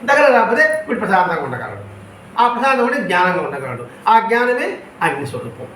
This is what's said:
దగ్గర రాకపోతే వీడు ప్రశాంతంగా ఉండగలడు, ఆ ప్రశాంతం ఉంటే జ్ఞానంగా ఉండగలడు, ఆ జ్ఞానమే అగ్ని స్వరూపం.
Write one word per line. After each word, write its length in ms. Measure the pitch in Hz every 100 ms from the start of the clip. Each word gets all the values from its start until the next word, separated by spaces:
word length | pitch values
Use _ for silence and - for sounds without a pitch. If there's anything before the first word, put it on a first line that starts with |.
| 240
దగ్గర 260 | 294 294
రాకపోతే 520 | 240 226 233 311 - -
వీడు 120 | 220
ప్రశాంతంగా 420 | 196 190 175 160
ఉండగలడు, 440 | 135 123 113 101 - - - - - -
ఆ 60 | -
ప్రశాంతం 380 | 240 269 254 240
ఉంటే 140 | 285
జ్ఞానంగా 420 | 185 180 180 165
ఉండగలడు, 440 | - 139 131 120 - - -
ఆ 120 | 254
జ్ఞానమే 580 | 294 240 247 247 359 381 - -
అగ్ని 240 | 165 143 143
స్వరూపం. 400 | 123 120 120 120